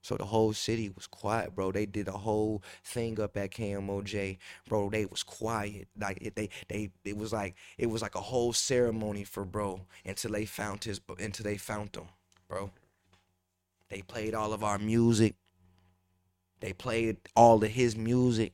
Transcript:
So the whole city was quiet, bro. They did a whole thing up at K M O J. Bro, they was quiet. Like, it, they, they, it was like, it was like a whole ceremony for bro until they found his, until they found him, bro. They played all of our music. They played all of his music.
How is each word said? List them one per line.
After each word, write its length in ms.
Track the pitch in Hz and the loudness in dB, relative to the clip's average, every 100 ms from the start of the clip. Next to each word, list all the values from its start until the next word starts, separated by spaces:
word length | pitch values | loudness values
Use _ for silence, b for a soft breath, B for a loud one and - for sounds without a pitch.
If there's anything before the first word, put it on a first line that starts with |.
So 140 | - 104 | -4 -6
the 80 | 101 | 0
whole 260 | 110 110 | 4 4
city 360 | 110 - 113 104 | 2 -2 -2 -4
was 200 | 92 - | -10 -18
quiet, 480 | - 101 113 - 92 | -8 -2 -2 -2 -4
bro. 160 | 95 | -2
They 120 | 98 | -2
did 220 | 104 104 98 | -2 -4 -6
a 60 | |
whole 500 | 98 107 107 107 107 B B | -6 -2 0 0 -2 B B
thing 340 | - 123 117 110 | -8 -4 -4 -2
up 160 | 104 101 | -4 -4
at 140 | 98 | -6
K 220 | - 104 | -4 -4
M 160 | 101 98 | -4 -4
O 120 | 101 | -4
J. 360 | 101 104 98 92 B B - | -4 -4 -4 -6 B B -4
Bro, 220 | 110 101 | -2 0
they 140 | 107 98 | -2 -2
was 160 | - | -6
quiet. 640 | - - 110 113 104 104 - - | -8 -6 -4 -2 -4 -10 -16 -8
Like, 200 | 104 92 | -6 -6
it, 160 | 107 107 | -8 -6
they, 140 | 104 B - | -6 B -8
they, 220 | 104 104 _ | -6 -6 _
it 120 | 101 104 | -8 -6
was 160 | 107 | -4
like, 240 | 110 98 90 B B | -4 -4 -8 B B
it 100 | 117 | -2
was 160 | 113 | -2
like 120 | 107 | -4
a 60 | 92 | -6
whole 320 | 104 127 120 | -2 0 2
ceremony 720 | 113 - 127 120 110 107 101 | 0 2 2 2 0 -4 -6
for 200 | 101 - | -8 -8
bro 360 | 95 104 101 95 95 B | -6 -4 -4 -6 -14 B
until 260 | - 98 110 | -10 -8 -4
they 120 | 104 | -4
found 400 | 107 - 107 104 | -4 -6 -6 -6
his, 160 | 113 98 - - | -8 -8 -10 -10
until 240 | 104 101 | -8 -6
they 120 | 104 101 | -6 -6
found 400 | - 107 104 98 | -6 -8 -8 -12
him, 80 | 87 _ _ _ _ | -14 _ _ _ _
bro. 240 | 95 98 _ _ _ _ _ _ _ _ _ _ _ _ | -8 -8 _ _ _ _ _ _ _ _ _ _ _ _
They 140 | 98 | -14
played 320 | 95 120 107 | -10 -6 -4
all 180 | 110 107 | -2 -2
of 100 | 107 | -2
our 160 | 107 101 | 0 0
music. 560 | 107 117 117 110 110 - _ _ _ _ _ _ _ _ _ _ _ _ | 2 6 6 8 6 4 _ _ _ _ _ _ _ _ _ _ _ _
They 120 | 101 | -8
played 440 | 92 127 113 113 107 - | -6 -2 0 0 -2 0
all 300 | - 117 110 | 10 10 10
of 60 | 107 | 6
his 260 | 117 123 110 | 4 2 2
music. 560 | 110 123 127 113 110 | 2 4 4 4 0